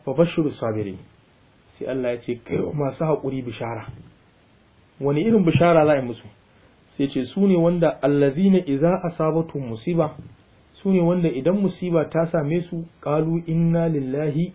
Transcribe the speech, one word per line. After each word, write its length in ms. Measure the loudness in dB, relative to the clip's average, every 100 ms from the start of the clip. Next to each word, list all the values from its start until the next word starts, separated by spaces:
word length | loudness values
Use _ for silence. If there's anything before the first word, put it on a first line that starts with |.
| -6
فبشر 400 | 0 0 2 -2
الصابرين." 500 | -2 -4 -4 -6 -8 -16 _ _ _ _ _ _ -14
Sai 80 | -8
Allah 260 | -4 -4
ya 60 | -6
ce, 200 | -6 -8
"Kai 120 | -6 -6
wa 140 | -4
masu 320 | -4 -4 -2
haƙuri 380 | -2 -2 -2 -6
bishara." 420 | -8 -10 -8 -10 -12 -18 -20 _ _ _ _ _ _ _ _ -4
Wani 200 | -2 0 2
irin 180 | 4
bishara 400 | 4 4 6 6
za 80 | 6
a 40 | 2
yi 60 | 0
musu? 160 | -8 -14 _ _ _ _ _ _ -4
Sai 120 | -4
ce, 160 | -2 -4
"Su 200 | 0 2
ne 100 | 4
wanda 420 | 4 2 0 2
allazina 580 | 0 4 2 4 4 4
idza 380 | 2 0 2 0
asabatuhum 640 | -4 -2 -2 0 -4 -6 -8 -8
musiba", 400 | -4 0 -2 -4 -20 -20 _ _ _ _
su 100 | 0
ne 100 | 2
wanda 260 | 2 2 0
idan 300 | 0 0 0
musiba 460 | 0 -2 -2 0 0
ta 160 | -2 0
same 300 | -2 -2 -2 -4
su, 160 | -10 -12 _
"qalu 400 | -4 -2 0 -2 -2
inna 420 | 0 2 2 0
lillahi 640 | -2 -4 -4 -2 -2 -4